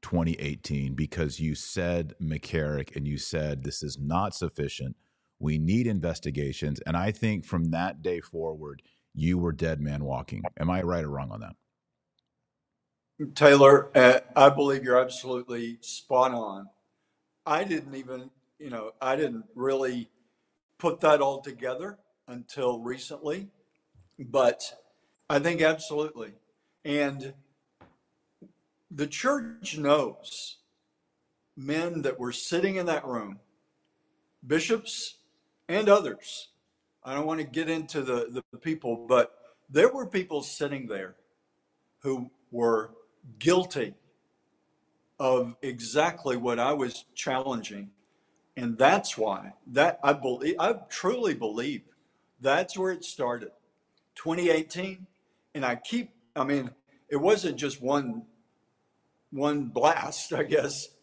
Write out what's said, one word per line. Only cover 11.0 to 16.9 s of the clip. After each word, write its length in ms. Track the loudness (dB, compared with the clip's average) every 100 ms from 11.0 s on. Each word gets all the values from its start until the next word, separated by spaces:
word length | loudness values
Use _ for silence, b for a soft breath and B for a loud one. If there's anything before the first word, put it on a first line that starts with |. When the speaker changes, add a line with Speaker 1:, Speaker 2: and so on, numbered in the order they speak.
Speaker 1:
or 60 | -4
wrong 220 | -6 -8
on 80 | -10
that? 160 | -14 -18 _ _ _ _ _ _ _ _ _ _ _ _ _ _ _ _ -8 8
Speaker 2:
Taylor, 540 | 10 12 12 10 8 8
uh, 240 | 10 8 4 8
I 140 | 8
believe 340 | 8 0 0
you're 160 | 4 4
absolutely 800 | 4 -4 -6 -6 -6 -6 -6 -8
spot 500 | -12 -14 0 4 4
on. 380 | 2 -6 -10 -16 _ _